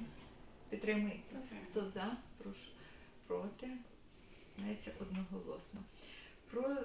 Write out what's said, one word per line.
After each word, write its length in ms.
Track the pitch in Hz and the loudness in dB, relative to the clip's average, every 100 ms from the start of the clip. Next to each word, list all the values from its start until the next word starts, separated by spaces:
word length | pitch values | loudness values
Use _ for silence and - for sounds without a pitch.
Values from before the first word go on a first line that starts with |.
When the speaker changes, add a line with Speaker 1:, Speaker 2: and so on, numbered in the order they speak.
| 226 - - - - - - | -2 -4 -10 -10 -12 -12 -2
Speaker 1:
Підтримуєте? 480 | 214 - 214 208 180 - | 2 6 8 6 4 -2
Speaker 2:
Підтримую. 380 | 269 - 208 - | -4 -4 -6 2
Speaker 1:
Хто 140 | 214 190 | 4 4
за? 320 | 190 202 247 - - | 4 2 2 -2 -8
Прошу. 320 | 202 196 - - - - - - - | -6 -6 -8 -10 -12 -12 -12 -14 0
Проти? 420 | 90 185 - 254 254 - - - - - - - - | 2 2 0 -4 -4 -6 -12 -16 -16 -14 -14 -12 -2
Мається 280 | 202 214 - - | 0 2 -2 -2
одноголосно. 800 | 196 190 190 190 - - - 208 190 - - - - - - | 0 2 2 0 -2 -4 -4 -6 -6 -8 -10 -10 -10 -12 0
Про 240 | 226 269 277 | 4 6 6